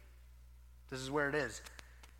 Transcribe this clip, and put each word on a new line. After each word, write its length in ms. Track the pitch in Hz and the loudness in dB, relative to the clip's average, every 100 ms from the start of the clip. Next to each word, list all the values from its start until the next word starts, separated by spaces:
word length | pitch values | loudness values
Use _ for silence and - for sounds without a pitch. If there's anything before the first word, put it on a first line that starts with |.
| - - - - - - - - - | -16 -18 -18 -18 -18 -18 -18 -16 -6
This 100 | 131 | -4
is 100 | 131 | 2
where 200 | 151 143 | 4 6
it 60 | 151 | 6
is. 260 | 123 107 - - - - - - | 4 0 -10 -12 -16 -16 -18 -18